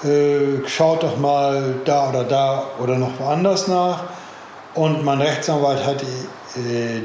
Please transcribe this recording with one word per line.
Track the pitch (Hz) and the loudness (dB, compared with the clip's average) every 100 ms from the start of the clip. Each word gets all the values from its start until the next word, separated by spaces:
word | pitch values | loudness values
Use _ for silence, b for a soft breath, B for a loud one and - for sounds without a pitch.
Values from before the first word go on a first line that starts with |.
äh, | 147 147 143 143 143 135 - | 2 4 4 4 2 0 -2
„Schaut | - 160 165 | 2 4 4
doch | 160 123 | 0 0
mal | 143 143 139 139 135 127 | 2 2 2 2 0 -2
da | 139 143 135 | 0 2 2
oder | 131 | 0
da | 120 135 135 135 - - | 0 2 2 0 -4 -4
oder | 123 127 | -2 0
noch | 127 127 | -2 -2
woanders | 135 156 190 185 185 | -2 2 2 2 2
nach.“ | 180 180 165 175 B B B B B - | 2 2 -2 -8 B B B B B -8
Und | 160 156 147 | 0 0 2
mein | 143 139 | 0 2
Rechtsanwalt | 147 143 - 151 139 135 | 0 0 -2 0 2 0
hat, | 139 139 | -2 -2
äh, | 135 127 123 - - 127 120 120 117 113 | -4 -8 -10 -14 -12 -8 -4 -2 -2 -4